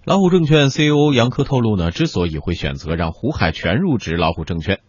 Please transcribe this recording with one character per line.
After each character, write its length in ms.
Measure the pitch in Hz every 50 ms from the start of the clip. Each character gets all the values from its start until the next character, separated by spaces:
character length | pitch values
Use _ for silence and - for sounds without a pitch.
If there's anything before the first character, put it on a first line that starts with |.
| _
老 120 | - 165 196
虎 140 | 190 180
证 120 | 180 180 165
券 280 | 139 156 151 143 139
C 140 | 131 - 151
E 40 | 151
O 240 | 147 147 147 151 139
杨 160 | 120 113 127
科 140 | - - 135
透 160 | - 143 127
露 180 | 120 113 107 92
呢， 140 | 85 85
之 160 | - - 160 160
所 180 | - 95 87
以 140 | 85 76 76
会 140 | - 92 85
选 220 | - - 73 71
择 200 | 69 - 78 80
让 160 | 82 85 80
胡 180 | 85 - - 127
海 220 | 156 - 101 82
泉 260 | 80 - - 82 90 131
入 220 | 190 185 135 104
职 160 | - 85 82
老 160 | 85 85 82
虎 120 | 85 - 80
证 140 | - 90 82
券， 220 | 78 85 95 - _